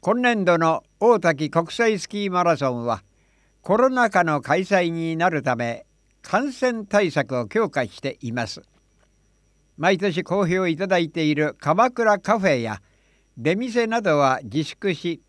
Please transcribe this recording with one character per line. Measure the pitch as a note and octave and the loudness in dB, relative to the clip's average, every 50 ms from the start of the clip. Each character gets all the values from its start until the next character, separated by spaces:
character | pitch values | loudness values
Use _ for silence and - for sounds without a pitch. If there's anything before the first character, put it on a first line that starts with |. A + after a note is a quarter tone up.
今 | - F3+ G#3 A#3+ | 0 0 0 2
年 | B3 B3 A#3+ G#3+ F#3+ | 2 2 2 2 4
度 | F3 F3 E3 | 4 4 4
の | E3 D#3+ D#3+ - _ _ _ _ | 4 2 0 0 _ _ _ _
大 | G3+ A#3 A#3+ G#3 | 4 4 4 6
滝 | - E3+ D#3+ C3+ D#3 C#3+ | 4 0 0 0 -4 -2
国 | - E3 E3+ E3 | 0 -2 -2 -2
際 | - - A#3 A3+ A3 F#3+ | -2 0 2 2 2 0
ス | - - | -4 -8
キ | - G#3 G3+ G3 | -6 -4 -4 -2
ー | |
マ | F3+ F3+ F3+ | 0 0 2
ラ | E3+ E3 | 2 2
ソ | C#3 C#3+ C3 B2 | 2 0 -2 -2
ン | A#2+ A#2 | -2 -2
は、 | A#2+ A2+ G2+ _ _ _ _ _ _ _ _ _ _ _ _ _ | -4 -4 -4 _ _ _ _ _ _ _ _ _ _ _ _ _
コ | - F#3+ | 0 2
ロ | A3 B3 C4 | 2 2 2
ナ | B3+ B3+ A#3+ A3 | 2 2 0 2
禍 | - F#3 F3 | 2 2 2
の | E3 D3+ C#3+ | 2 0 -2
開 | A#2+ - D3 F3 | 0 0 0 0
催 | F#3+ - G3+ F#3 F3+ E3+ | 0 0 0 2 2 0
に | E3+ E3 E3 E3 E3 | -2 -4 -4 -4 -2
な | D#3+ E3+ - | 0 0 0
る | E3+ D3 B2 | 0 0 -2
た | C3+ B2 | -2 -2
め、 | A#2 A#2+ A#2 A#2 - - _ _ _ _ _ _ _ | -2 -2 -6 -6 -8 -12 _ _ _ _ _ _ _
感 | _ - - G3+ C4 D4 B3 | _ -2 -2 0 0 -2 -4
染 | - - B3+ A#3+ A3+ G#3 | -2 -2 -2 -2 -2 -6
対 | - - G3+ G#3 E3+ | 0 0 2 2 2
策 | - D#3 C3+ B2+ C3 B2 | 0 -2 -2 -2 -2 -4
を | A#2+ | -4
強 | G#2 - G#3+ A#3 D#3+ | -2 -2 -2 -2 0
化 | - C#3+ B2+ | -2 -4 -4
し | G2+ - - - | -4 -8 -8 -8
て | C#3+ - _ | -8 -8 _
い | - A#2 A2+ | -10 -8 -6
ま | B2 A#2 | -6 -6
す。 | A2 - - - _ _ _ _ _ _ _ _ _ _ _ _ _ _ _ _ _ _ _ _ _ _ | -6 -8 -14 -18 _ _ _ _ _ _ _ _ _ _ _ _ _ _ _ _ _ _ _ _ _ _
毎 | - D3+ F3+ G3+ E3+ | -2 0 2 2 2
年 | F#3 G3+ D#3 E3+ F#3 | 0 -2 -2 -2 -4
好 | - F3 G3+ G3+ | -2 -2 0 0
評 | D#3+ F3 F#3 F#3+ | 0 0 0 0
い | F3 D#3+ | 0 -2
た | D3 G3 | -2 -2
だ | F#3+ F#3+ F3 | 0 0 0
い | E3+ D#3 | 0 -2
て | - E3+ D#3+ | -4 -2 0
い | D3+ D3+ | 0 2
る | C#3 D3+ D3+ - | 0 0 -2 -4
鎌 | _ - C#3+ D#3+ F#3 A#3 B3+ | _ -2 0 2 4 2 2
倉 | B3 - A#3 A3 G#3 G3 | 2 0 2 2 2 2
カ | _ - G#3+ A3+ | _ -2 -2 0
フ | F#3+ | 2
ェ | F#3+ D3 B2 | 0 0 0
や | A#2 A2 G#2+ G2 _ _ _ _ _ _ _ _ _ _ _ - | -2 -4 -8 -10 _ _ _ _ _ _ _ _ _ _ _ -4
出 | A#2 D3 F3+ | -2 0 0
店 | G3+ A#3+ C4 A3 B3 A#3 | 0 -2 -2 -2 -2 0
な | A3 A3+ A#3+ G#3+ | 0 -2 -2 0
ど | F#3+ D#3 D3 | 2 2 4
は | C#3+ C3+ C3 B2 C#3 | 4 2 2 0 -4
自 | A2+ G2+ D3+ D#3 | -6 -4 -4 -4
粛 | - - _ - G3 F3 | -4 -8 _ -4 -4 -4
し | - - F3+ E3 - _ | -2 -4 -6 -6 -6 _